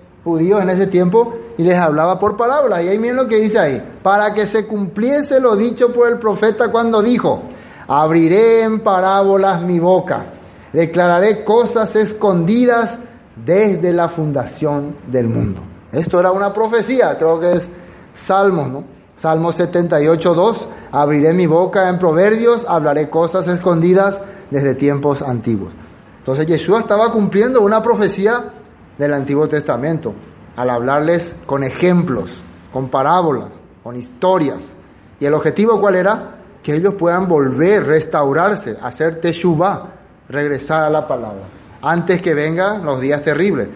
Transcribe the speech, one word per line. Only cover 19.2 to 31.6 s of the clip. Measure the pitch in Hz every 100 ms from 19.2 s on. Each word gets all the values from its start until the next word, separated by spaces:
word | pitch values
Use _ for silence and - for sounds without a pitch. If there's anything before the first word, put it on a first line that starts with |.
| 160 160 170
setenta | 165 175 175 170 160
y | 151
ocho | 165 175
dos: | 165 214 226 - - -
"Abriré | 135 147 151 156
mi | 180 170
boca | 160 180 196 185
en | 175
proverbios, | 175 156 202 220 233 226 226
hablaré | 170 151 147 147
cosas | 160 165 185 175
escondidas | 175 180 165 175 185 196 196 - - -
desde | 143 139
tiempos | 127 143 143 147 135
antiguos". | 143 120 117 107 85 - - - - -
Entonces, | - 135 160
Yeshua | 156 165 220
estaba | 226 208 226
cumpliendo | 226 185 190 240 254
una | 202 220
profecía | 226 208 196 190 202 240 254 - - - - -
del | 147
Antiguo | 143 135 139 151
Testamento, | 151 147 123 147 160 117 104 - - -
al | - 123
hablarles | 120 123 147 151 175 175 - -
con | 139